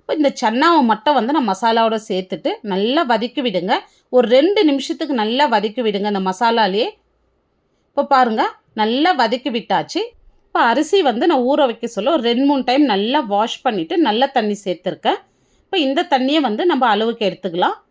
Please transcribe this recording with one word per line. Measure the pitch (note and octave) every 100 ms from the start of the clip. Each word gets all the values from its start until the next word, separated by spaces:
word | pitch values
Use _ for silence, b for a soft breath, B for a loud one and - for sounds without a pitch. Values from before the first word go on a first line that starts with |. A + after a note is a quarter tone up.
இப்போ | - E4
இந்த | C#4+ C#4
சன்னாவை | A#3 A3+ D#4+ E4 A#3+
மட்டும் | G#3+ - C#4+
வந்து | A3+ D#4
நான் | A#3
மசாலாவோட | F#3+ A#3 A3+ A3+ A3 A3
சேர்த்துட்டு | F#3 F#3 F3 - G#4+ A3
நல்லா | F#3+ G#3 C#4 D#4
வதக்கி | A3+ A#3+ C4 B3
விடுங்க. | F3+ F3 D4 - b b B3+
ஒரு | A#3+ B3+
ரெண்டு | D#4+ G4+ D#4+
நிமிஷத்துக்கு | C#4 C4+ D#4+ D#4 C4+
நல்லா | G#3+ A#3+ D4
வதக்கி | A3+ G#3+ G#3+ A3+
விடுங்க | G3+ G#3
இந்த | G3+ F#3+
மசாலாலேயே. | F#3 A#3 A#3 G#3 G3 D4+ G#4+ _ _ _ _ _ _ _ _ _
இப்போ | - C#4+
பாருங்க, | C4+ B3+ A3 F#4 - _ -
நல்லா | G#3+ B3 E4 E4
வதக்கி | A#3 B3 C#4+ A#3
விட்டாச்சு. | - F#3 D3+ - A4+ _ - _ _
இப்போ | F4+ C4
அரிசி | A#3 D4+ G4 D4+
வந்து | A3+ E4+
நான் | D4 B3
ஊற | C#4+ C#4
வைக்க | A3+ A#3 -
சொல்ல | G#3+ D#4+
ஒரு | A#3
ரெண்டு, | A#3 C#4
மூணு | C#4+ B3+
டைம் | B3+ D4
நல்லா | G3 G#3 C#4+ B3
வாஷ் | G3+ A3+ - -
பண்ணிட்டு | G#3+ D#3+ E4+ C#4+
நல்ல | G#3+ C4+ C4+
தண்ணி | G#3+ G3+ -
சேர்த்துருக்கேன். | F3 - - A3+ F#4 _ _ _ _
இப்போ | _ G4 C4+
இந்த | C#4 F4
தண்ணியை | C4+ C4 D#4 C4+
வந்து | G#3+ F4+
நம்ம | C#4+ A#3+
அளவுக்கு | G#3 A3+ A#3 G#3
எடுத்துக்கலாம். | F3 G3 E3+ A#3+ G#4+ _